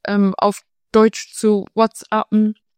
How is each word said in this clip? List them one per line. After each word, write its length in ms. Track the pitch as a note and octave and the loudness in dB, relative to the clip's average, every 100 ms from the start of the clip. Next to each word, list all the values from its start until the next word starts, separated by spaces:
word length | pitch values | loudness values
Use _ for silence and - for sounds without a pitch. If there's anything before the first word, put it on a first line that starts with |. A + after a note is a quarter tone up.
| - | -4
ähm, 280 | G3+ G3 - | 0 0 0
auf 240 | G3+ - _ _ _ | -2 -4 _ _ _
Deutsch 400 | A3 A3 - - | 4 4 0 -12
zu 320 | - A3 G#3 - | -4 -2 -2 -4
WhatsAppen. 800 | - A3 - - A3 - G#3+ G#3+ G#3+ _ | -2 -2 -4 -6 -6 -2 0 -2 -4 _